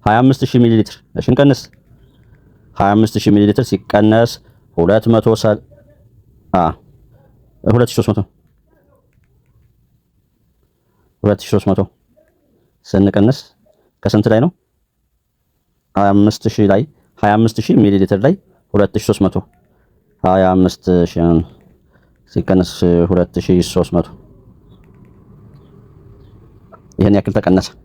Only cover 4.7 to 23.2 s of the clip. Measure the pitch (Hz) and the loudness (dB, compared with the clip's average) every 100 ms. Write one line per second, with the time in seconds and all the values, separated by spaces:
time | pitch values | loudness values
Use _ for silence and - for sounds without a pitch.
4.7 | - 85 107 113 113 113 110 110 104 _ | -2 0 0 2 0 2 0 0 -2 _
5.7 | - _ _ _ _ _ _ _ 92 80 | -20 _ _ _ _ _ _ _ -2 -2
6.7 | 76 _ _ _ _ _ _ _ _ - | -4 _ _ _ _ _ _ _ _ -2
7.7 | 113 120 - 110 104 98 _ _ _ _ | 0 0 -2 -2 -4 -6 _ _ _ _
8.7 | _ _ _ _ _ _ _ _ _ _ | _ _ _ _ _ _ _ _ _ _
9.7 | _ _ _ _ _ _ _ _ _ _ | _ _ _ _ _ _ _ _ _ _
10.7 | _ _ _ _ _ 104 101 - 104 - | _ _ _ _ _ -2 -2 -2 -2 0
11.7 | 95 98 _ _ _ _ _ _ _ _ | -2 -4 _ _ _ _ _ _ _ _
12.7 | _ - 98 98 104 104 139 - _ _ | _ -6 0 0 2 0 -2 -10 _ _
13.7 | _ _ _ - 107 104 110 156 _ _ | _ _ _ -4 -2 0 0 0 _ _
14.7 | _ _ _ _ _ _ _ _ _ _ | _ _ _ _ _ _ _ _ _ _
15.7 | _ _ - 101 101 104 - 110 - 101 | _ _ -2 0 2 2 0 -6 -2 0
16.7 | 98 151 _ _ _ 107 107 113 - - | 0 -2 _ _ _ 0 2 0 -2 -2
17.7 | 127 101 98 95 98 127 190 _ _ _ | 2 2 2 0 0 0 -2 _ _ _
18.7 | 101 98 104 - 104 95 - - _ _ | -2 -2 -2 -4 -2 -2 -4 -10 _ _
19.7 | _ _ _ _ _ 92 92 92 92 92 | _ _ _ _ _ 0 2 2 2 0
20.7 | - - 90 85 - 85 82 80 - _ | -2 -2 0 0 -2 0 0 -2 -14 _
21.7 | _ _ _ _ _ _ - - 92 87 | _ _ _ _ _ _ -8 -2 -2 -2
22.7 | - 90 87 87 90 | -2 0 0 0 0